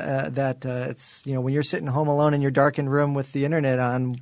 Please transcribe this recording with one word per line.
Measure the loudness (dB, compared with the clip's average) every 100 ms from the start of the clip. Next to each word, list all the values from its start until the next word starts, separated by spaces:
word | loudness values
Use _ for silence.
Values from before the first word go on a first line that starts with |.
uh, | -2 -4 -2
that, | -2 -2 -4 -6
uh, | -6 -6
it's, | -8 -14 -14
you | -6
know, | -2
when | 0
you're | 0
sitting | -2 -4 -2
home | 0 2
alone | 4 4
in | 4
your | 2
darkened | 4 4 2 0
room | 2 2
with | 0 -4
the | -2
internet | 0 2 2 2
on, | 0 0 -2 -4